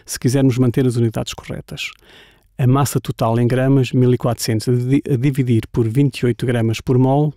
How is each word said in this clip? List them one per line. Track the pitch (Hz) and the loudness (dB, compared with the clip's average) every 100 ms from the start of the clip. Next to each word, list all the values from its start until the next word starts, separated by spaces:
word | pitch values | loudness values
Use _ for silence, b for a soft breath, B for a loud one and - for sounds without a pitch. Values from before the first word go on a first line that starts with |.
| B | B
se | - | -4
quisermos | 135 135 135 120 | 0 2 2 2
manter | 127 127 127 | 2 2 0
as | 117 | 2
unidades | 117 110 - | 0 -2 -8
corretas. | - - - - - - - b b b b b - | -10 -12 -14 -12 -12 -12 -14 b b b b b -2
A | 123 | 2
massa | 135 143 - | 2 2 -2
total | - - 117 113 | -4 -2 0 0
em | 120 | 0
gramas, | 123 131 135 123 | 0 2 2 2
mil | 131 123 | 2 2
e | 123 | 2
quatrocentos | 127 113 - 113 117 | 0 -4 -2 -2 0
a | |
di-, | 123 123 139 - | -2 0 -2 0
a | 135 | -2
dividir | 139 139 127 113 - | 0 0 0 0 0
por | - 113 | -2 0
vinte | 117 143 - | 2 0 0
e | 123 | -2
oito | 117 123 | -2 -2
gramas | 120 113 110 | 0 0 -2
por | - 127 | 0 2
mol | 131 139 151 | 4 2 0